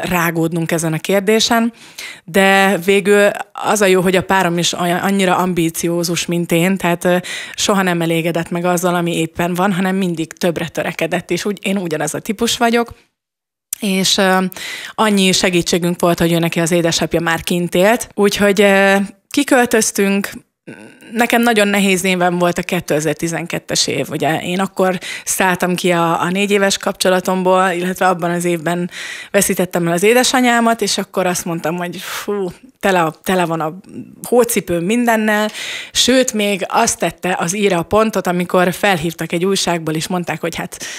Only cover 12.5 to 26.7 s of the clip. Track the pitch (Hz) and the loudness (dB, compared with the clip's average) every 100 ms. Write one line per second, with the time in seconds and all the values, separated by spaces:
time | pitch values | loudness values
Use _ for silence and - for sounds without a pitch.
12.5 | - 233 233 233 - _ _ _ _ _ | 0 0 0 -2 -8 _ _ _ _ _
13.5 | _ _ - 208 190 185 - 190 185 185 | _ _ -6 -2 0 0 2 2 2 0
14.5 | - - - - - 220 202 185 180 196 | -6 -12 -12 -10 0 2 4 4 2 2
15.5 | 175 165 180 175 175 175 175 170 170 165 | 2 0 0 0 0 0 2 2 2 0
16.5 | 170 165 175 165 - 165 165 165 165 - | 0 0 2 0 0 0 0 0 -2 -2
17.5 | 175 175 180 196 247 - - 202 - 202 | -2 0 2 2 2 -2 0 0 2 2
18.5 | 196 202 196 196 196 196 - _ - 277 | 4 4 6 4 2 0 -8 _ -4 2
19.5 | 262 240 226 214 - 196 196 196 - - | 2 4 2 0 0 2 0 -2 -10 -20
20.5 | _ - - 107 - - 226 233 240 240 | _ -20 -20 -20 -20 -8 -2 2 2 4
21.5 | 214 202 202 196 185 190 180 180 175 175 | 4 4 4 2 2 2 2 2 2 0
22.5 | 175 175 175 - 151 156 151 170 160 170 | 0 -2 -4 -2 0 0 -2 -4 -6 -6
23.5 | 160 - - - 131 175 - 143 160 - | -8 -4 -2 -2 -2 -4 -2 -2 -2 -2
24.5 | 175 190 - 185 185 - - - - 190 | -2 -2 0 0 0 -6 -10 -6 0 0
25.5 | 180 180 180 185 170 170 170 165 190 202 | 2 0 0 0 2 2 0 -2 0 0
26.5 | 202 196 | 2 2